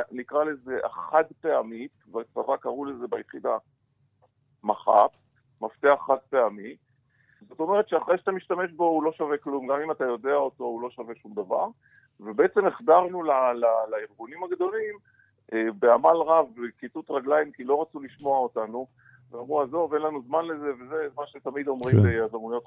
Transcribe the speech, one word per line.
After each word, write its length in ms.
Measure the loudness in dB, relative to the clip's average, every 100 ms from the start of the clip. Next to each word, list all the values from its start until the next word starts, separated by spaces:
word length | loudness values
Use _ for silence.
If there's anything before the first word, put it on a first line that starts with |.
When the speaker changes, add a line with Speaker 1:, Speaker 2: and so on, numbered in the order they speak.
| 4
Speaker 1:
נקרא 320 | -6 -4 -2
לזה, 340 | -2 -4 -6 -4 -4
החד 380 | -8 0 0 0 -4
פעמית, 500 | -2 -2 -2 -10 -14 _ _
בצבא 460 | -10 -8 -6 -4 -4
קראו 260 | -4 -8 -8
לזה 220 | -10 -8
ביחידה 500 | -8 -8 -8 -4 -4 -6 _ _ _ _ _ _ _ _ _
מח"פ, 480 | -4 -2 4 6 6 2 _ _ _ _
מפתח 340 | -12 0 4 4 2
חד 100 | -2 0
פעמי. 460 | 2 2 0 -12 -16 _ _ _ _ _ _ -16
זאת 100 | -6
אומרת 300 | 0 0 2
שאחרי 280 | 0 2 0
שאתה 140 | -2
משתמש 400 | -4 -4 -4 -4
בו 120 | 0 2
הוא 180 | 2
לא 80 | 0
שווה 260 | -2 -2 -4
כלום, 300 | -4 -4 -2
גם 120 | -2
אם 80 | -2
אתה 120 | -2
יודע 300 | -2 -2 0
אותו 300 | 0 0 -4
הוא 180 | -8 -6
לא 80 | -8
שווה 240 | -10 -14 -14
שום 120 | -10
דבר, 340 | -8 -4 -2 -4 -6 _ _ _ _
ובעצם 480 | -4 0 2 2 0
החדרנו 560 | 2 6 6 4 -2
ל-, 60 | 0
ל-, 600 | 2 2 2 2 2 0
לארגונים 520 | -6 -8 -14 -16 -12
הגדולים, 520 | -6 -2 -2 -2 -6 -10 _ _ _ _ _
אה, 60 | -2 -2 4
בעמל 360 | 6 8 6 4 4
רב, 180 | 4 4 -4
בכיתות 560 | -12 -10 -14 -12 -6
רגליים, 400 | -4 0 0 0
כי 120 | -4
לא 180 | -2 0
רצו 180 | -2 -10
לשמוע 380 | -16 -8 -2 0
אותנו, 500 | -2 -4 -6 -8 -12 _ _ _ _
ואמרו, 300 | -16 -4 -2
"עזוב, 320 | -2 -2 -2
אין 80 | -2
לנו 200 | -4 -6 -4
זמן 180 | -4 -4
לזה", 220 | -6 -8 -8
וזה 160 | -8 -8 -8 -10
מה 60 | -12
שתמיד 400 | -12 -10 -6 -4
אומרים 280 | -4 2 4
Speaker 2:
כן. 60 |
Speaker 1:
ביזמויות 600 | 6 2 -2 -6 -8 -8